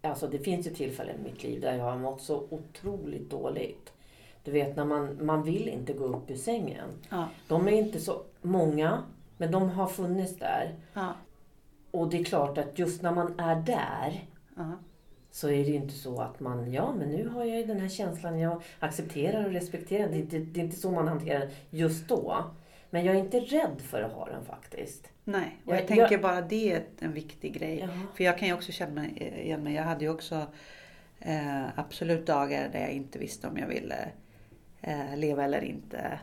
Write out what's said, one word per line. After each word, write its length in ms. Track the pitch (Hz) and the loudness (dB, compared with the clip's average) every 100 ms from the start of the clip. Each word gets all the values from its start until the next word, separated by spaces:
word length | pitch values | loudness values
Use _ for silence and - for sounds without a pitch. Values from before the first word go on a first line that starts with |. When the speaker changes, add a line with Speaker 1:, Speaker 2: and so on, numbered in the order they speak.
Speaker 1:
alltså 260 | 156 139 143 | -4 -2 -2
det 120 | 143 | -2
finns 280 | - 175 170 | 0 0 -2
ju 40 | |
tillfällen 440 | - 139 - - - | -4 -4 -4 -6 -6
i 40 | |
mitt 200 | 131 127 | -8 -8
liv 180 | 127 120 | -6 -2
där 140 | 135 127 | 0 0
jag 60 | |
har 120 | 120 127 | 0 -2
mått 240 | 131 135 | -4 -6
så 260 | - 147 143 | -4 -4 -2
otroligt 800 | 156 156 - 196 196 151 143 143 | -10 -10 -8 -6 -6 -6 -8 -6
dåligt. 640 | 139 131 - 127 - - - - - - - | -4 -2 -2 -4 -8 -20 -20 -20 -20 -20 -14
Du 80 | - | 0
vet, 240 | 147 143 | 2 2
när 100 | 143 | 0
man, 400 | 147 147 139 143 | 2 2 0 0
man 180 | 156 156 | 2 2
vill 240 | 160 196 226 | 2 0 0
inte 260 | 127 127 | -4 -4
gå 100 | 135 | -2
upp 260 | 131 123 - | -2 -2 -6
ur 40 | |
sängen. 540 | 127 - 233 170 - - 160 - | -6 -2 0 -2 -6 -10 -12 -6
Speaker 2:
Ja. 180 | 185 165 - - | -4 -4 -6 2
Speaker 1:
De 200 | 156 190 | 4 6
är 40 | |
inte 280 | 214 214 156 | 6 4 0
så 220 | 185 - - - | -2 -4 -6 -6
många, 600 | 175 185 156 151 156 233 - - - - | 2 6 6 6 4 2 -2 -16 -20 -4
men 140 | 165 | 2
de 180 | 185 185 | 4 4
har 180 | 180 185 | 2 0
funnits 480 | - 175 185 185 - | 0 0 0 -2 -2
där. 360 | - - 160 160 - | -2 0 -2 -8 -10
Speaker 2:
Ja. 200 | 202 180 175 - - - - - - - | -6 -4 -6 -16 -20 -20 -20 -20 -20 -4
Speaker 1:
Och 180 | 175 160 | 0 2
det 100 | 170 | 2
är 40 | |
klart 340 | 170 147 143 147 | 2 2 2 0
att 220 | 143 - | -2 0
just 220 | 170 - | 0 2
när 100 | 175 | 2
man 280 | 175 170 165 | 2 0 0
är 160 | 165 | 2
där 680 | 165 165 233 - - 147 190 165 - - | 2 2 0 0 -2 -2 -4 -10 -20 -18
Speaker 2:
Ja. 160 | - 160 175 - - - - - | -8 -8 -8 -12 -20 -20 -20 -16
Speaker 1:
så 160 | - 147 | -2 2
är 80 | 143 | 4
det 60 | 143 | 4
ju 60 | |
inte 180 | 147 143 | 2 -2
så 280 | - 131 120 | -6 -6 -4
att 180 | 117 - | -4 -4
man, 320 | 131 120 120 | -4 -2 -2
ja, 220 | 131 240 233 | 0 0 0
men 120 | 143 | 0
nu 180 | 156 226 | 0 -2
har 180 | 240 | -2
jag 120 | 233 226 | 0 0
ju 80 | |
den 140 | 220 202 | -2 -2
här 100 | 190 | -2
känslan, 500 | - 190 160 170 165 | -2 -4 -2 -2 2
jag 220 | 165 170 - - | 2 0 -8 -4
accepterar 680 | 156 - 156 147 160 220 | -4 -2 -4 0 2 2
och 60 | 202 | 2
respekterar. 560 | 175 - 165 - 202 190 | 0 -2 -6 -2 2 2
Det 60 | |
är 40 | 160 | 0
inte, 180 | - 160 | 0 -4
det 200 | 160 175 | -2 -2
är 40 | |
inte 140 | 170 - | -2 -2
så 120 | 185 | 0
man 160 | 175 156 | 2 2
hanterar 320 | 151 156 143 | 2 0 0
den 100 | 139 - - | 0 -8 -10
just 380 | 156 160 160 - | 2 2 2 0
då. 360 | 247 - - - - - - - | 0 2 -2 -2 -12 -20 -20 -2
Men 160 | 175 | 2
jag 100 | 180 | 6
är 40 | 190 | 4
inte 200 | 190 247 | 4 2
rädd 420 | - 294 294 131 | 4 2 2 -2
för 200 | - 117 | -6 -4
att 100 | 110 | -4
ha 120 | - | -4
den 200 | - 135 | -8 -8
faktiskt. 640 | 131 - - - - - - - | -10 -14 -12 -10 -10 -12 -20 -12
Speaker 2:
Nej, 340 | - 196 160 - | -2 0 -2 -6
och 60 | - | 0
Speaker 1:
Jag, 60 | 185 | 2
Speaker 2:
jag... 60 | 185 | 6
tänker 240 | 214 226 | 8 10
Speaker 1:
jag 100 | 202 | 8
Speaker 2:
bara 200 | 190 180 | 4 2
det 300 | 165 214 214 | 0 0 2
är 120 | 165 - - | 0 -2 -6
en 140 | 165 | -6
viktig 400 | 151 156 - - | -4 -10 -10 -8
grej. 240 | 151 156 160 | -6 -4 -4
Speaker 1:
Ja. 80 | 180 180 196 | -4 -6 -8
Speaker 2:
För 80 | - | 4
jag 140 | 180 175 | 4 4
kan 100 | 196 | 2
ju 60 | |
också 180 | 175 175 | 0 -4
känna 360 | - 160 147 151 | -6 -4 -4 -6
igen 540 | - 151 - 160 156 | -6 -6 -4 -4 -2
mig. 100 | 147 | -2
Jag 80 | 151 | 0
hade 220 | 160 151 | 0 0
ju 60 | 156 | -2
också, 340 | 160 - 160 147 - - - - - - - | -2 -4 -6 -6 -12 -20 -20 -20 -20 -20 -10
eh, 600 | - 156 147 139 131 - | -4 -2 0 -2 -2 -4
absolut 460 | 151 - 165 165 165 | -6 -4 2 2 4
dagar 420 | 143 139 143 139 | 2 4 0 -2
där 80 | - | -2
jag 120 | - | -2
inte 280 | 139 135 - | -4 -6 -8
visste 280 | - - - | -8 -6 -6
om 100 | - | -4
jag 100 | - | -2
ville, 420 | - - - - - - - - - - - | -4 -4 -6 -6 -10 -20 -20 -20 -20 -20 -10
eh, 360 | 165 147 139 143 | -6 -4 -4 0
leva 260 | 151 143 | 2 2
eller 180 | 139 143 | 2 2
inte 560 | - - - - 139 143 | -2 -8 -8 -6 -4 -6